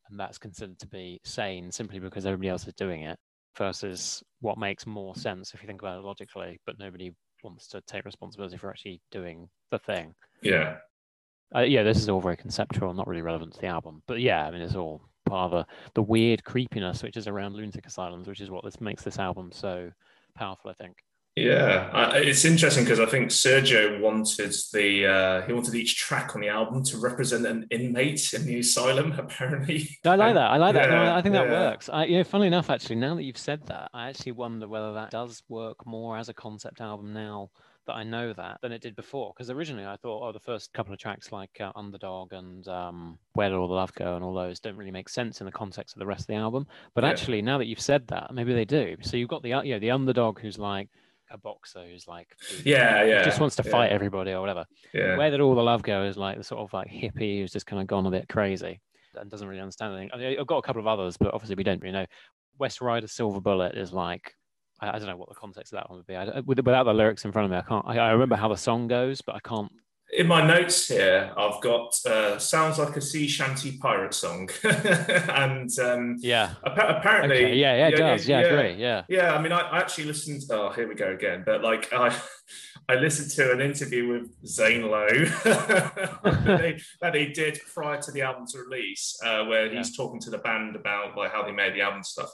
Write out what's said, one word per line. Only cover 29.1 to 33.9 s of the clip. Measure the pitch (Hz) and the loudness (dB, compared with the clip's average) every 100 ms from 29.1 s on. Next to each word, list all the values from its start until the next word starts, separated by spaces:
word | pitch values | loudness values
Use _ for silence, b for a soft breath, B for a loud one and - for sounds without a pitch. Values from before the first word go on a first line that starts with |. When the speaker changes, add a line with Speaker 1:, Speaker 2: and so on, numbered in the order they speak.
Speaker 2:
<laughs> | 135 | -2
apparently. | - - 131 143 139 156 151 - | -8 -6 -4 -2 -2 -4 -6 0
Speaker 1:
I | 165 | 4
like | 190 220 | 6 6
that. | 196 117 | 6 6
I | 139 | 6
like | 175 | 6
that. | - - | 6 6
No, | 170 | 6
Speaker 2:
Yeah, | 170 170 | 4 4
Speaker 1:
I | |
think | 175 | 4
that | 196 123 | 4 4
Speaker 2:
yeah. | 147 165 | 4 2
Speaker 1:
works. | - - | 0 -4
I, | 151 | 0
you | 160 175 | 4 4
know, | |
funnily | 175 202 196 | 4 4 4
enough, | 175 151 | 4 2
actually, | 131 - 113 | -2 -2 -2
now | 135 170 | 0 -2
that | |
you've | 139 - | -6 -8
said | - 147 135 | -6 -6 -8
that, | - - | -12 -12